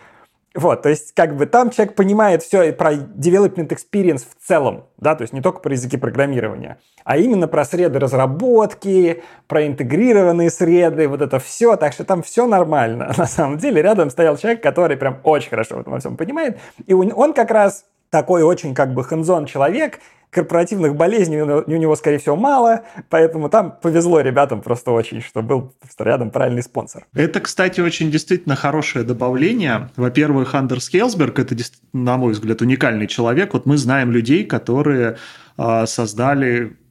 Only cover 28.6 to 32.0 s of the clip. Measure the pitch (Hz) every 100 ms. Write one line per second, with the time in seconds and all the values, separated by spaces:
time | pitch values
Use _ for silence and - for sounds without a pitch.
28.6 | 143 151 143 131 117 117 123 127 165 240
29.6 | 156 110 - - 123 135 151 139 127 143
30.6 | 131 123 - 180 247 196 127 135 123 113
31.6 | 123 _ _ 131